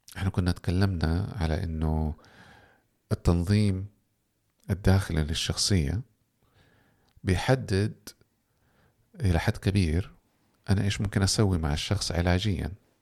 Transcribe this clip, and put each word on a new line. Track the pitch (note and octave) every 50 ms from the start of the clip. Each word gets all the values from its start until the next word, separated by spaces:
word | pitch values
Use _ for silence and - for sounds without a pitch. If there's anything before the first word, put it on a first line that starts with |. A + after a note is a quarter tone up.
| _ - -
إحنا | F#2 F2 F#2
كنا | - - F2+ F2+
تكلمنا | F2 - - - F2 F2+ G2+ G2 F#2+ E2 D#2 D#2 E2 F2 G2+ - F2+
على | - E2 D#2+ D#2 F2+ F2
إنه | E2 D#2+ D#2+ D#2 D#2 D#2 D#2 D#2+ D2+ D2 - - - - - - - - - - _ _ _ _ _ _ _ _ -
التنظيم | - - - - F2 F2 E2+ E2+ G#2 G#2+ G#2+ G2+ F#2+ F#2+ G2 G2+ _ _ _ _ _ _ _ _ _ _ _ _ _ _ _ -
الداخلي | G2+ F2+ - F#2+ F#2+ F#2+ - - D#2+ D#2+ D2+
للشخصية | D2+ D#2+ - - - - - - - G2+ F#2 C#2+ C#2 D#2+ G#2 C#3 _ _ _ _ _ _ _ _ _ _ _ _ _ _ _ _ _ _ _ _ _ _ - -
بيحدد | F#2 F#2 F2+ - - C3 C3 A2 - G2 F#2+ G#2 A2+ - - - - - _ _ _ _ _ _ _ _ _ _ _ _ _ _ _ _ _ _ _ - F#3+
إلى | C#3 F#2+ E2+ E2+
حد | - - G#2+
كبير | - - G#2 F#2+ G2+ F#2 D#2+ D#2 F2 - - - _ _ _ _ _ _ _ _ _ - -
أنا | G2 G2+
إيش | G#2 G2+ - -
ممكن | G2 G2 - G#2
أسوي | G2 F#2+ - - A2 F#2+ F#2
مع | E2 D#2+ D2 D2
الشخص | - - - G2+ F#2+ - -
علاجيا | E2+ E2+ E2+ F2+ F2 F2+ G#2 G#2+ F#2 C#2+ D2 D2 F#2+ - _ _ _ _